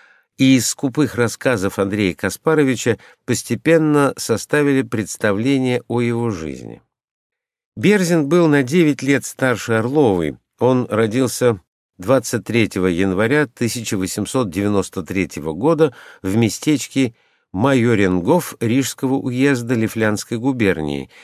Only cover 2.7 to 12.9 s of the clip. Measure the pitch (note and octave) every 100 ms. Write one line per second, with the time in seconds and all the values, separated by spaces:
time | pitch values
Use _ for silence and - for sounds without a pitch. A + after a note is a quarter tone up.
2.7 | A#2+ B2 A#2+ - _ - A#2 - A#2 D3
3.7 | E3 D#3 D3 C#3 - - G#2+ - D3 C#3+
4.7 | C3+ A#2 A2 F#2+ - G#2+ G2+ B2 C3+ B2+
5.7 | B2 - A#2+ A#2+ A#2 A#2 F2+ D#2 B1+ A1+
6.7 | A1+ _ _ _ _ _ _ _ _ _
7.7 | - D#3+ G#3 E3+ E3+ C#3 F3 E3 C#3+ B2+
8.7 | F3 D#3 C3+ C3+ C#3+ - - C3 A2 -
9.7 | A2+ A#2 D3 C3 F#2 D#2 B1 _ - A#2+
10.7 | B2+ A#2+ G#2 A2+ A#2+ B2+ - B2 G#2 _
11.7 | _ _ _ F#2 C3 - A#2+ - A2+ G#2
12.7 | G2 F#2